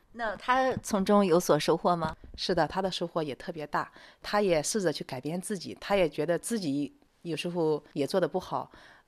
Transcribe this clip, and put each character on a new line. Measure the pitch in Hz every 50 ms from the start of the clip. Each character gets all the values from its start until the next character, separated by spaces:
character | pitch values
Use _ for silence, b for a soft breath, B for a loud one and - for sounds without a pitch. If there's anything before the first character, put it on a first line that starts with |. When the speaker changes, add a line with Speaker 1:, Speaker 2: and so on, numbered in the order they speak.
| _ _ -
Speaker 1:
那 | 226 233 214 190
他 | - - - 247 262 262 262 208
从 | 190 - - - 196 190
中 | 202 208 202 202
有 | 185 160 180
所 | - - 156 151
收 | - - 156
获 | 170 - 185 175
吗？ | 170 160 160 165 - - - -
Speaker 2:
是 | - - - 180
的， | 165 156 143
他 | - 190
的 | 190 185
收 | 175 - 175
获 | 165 - 170
也 | 156 147 120
特 | - - -
别 | 165 156 147
大， | - - 170 - - b b b b b b b
他 | - - 208
也 | 208 185 170 151 143
试 | - - 220
着 | 185 160 147
去 | - 175
改 | - 139 127
变 | - 147 165 185
自 | 180 - 214 170
己， | - 120 98 -
他 | - - 202
也 | 202 180 147
觉 | - - 147
得 | 160 170 156
自 | - - 233
己 | 220 185 147 135 143 147 - - _ _ _ _ _ -
有 | 170 160
时 | 156 - 175
候 | 170 185 160 156 151 147 - b b
也 | 156 135
做 | 135 - 190
得 | 175 147
不 | - 185
好。 | - - 143 131 - - b b b b b b b